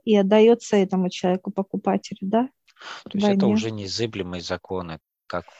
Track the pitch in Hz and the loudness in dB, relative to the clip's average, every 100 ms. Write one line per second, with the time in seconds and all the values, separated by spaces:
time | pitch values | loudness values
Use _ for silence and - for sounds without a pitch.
0 | 226 208 196 214 220 233 - 208 190 185 | 2 2 4 6 6 4 2 0 2 0
1 | 180 - 180 185 - 196 196 202 196 196 | -2 -2 -2 -2 -4 -8 -6 -4 -2 -2
2 | - 208 190 226 262 _ _ _ - - | -4 -10 -2 -2 -2 _ _ _ -20 -18
3 | - 202 208 196 120 110 113 107 98 98 | -8 -2 0 2 2 2 -2 -6 -8 -4
4 | 113 101 90 90 85 90 - 92 85 80 | -4 -4 -8 -8 -8 -10 -8 -10 -8 -14
5 | _ _ - 90 - | _ _ -10 -10 -10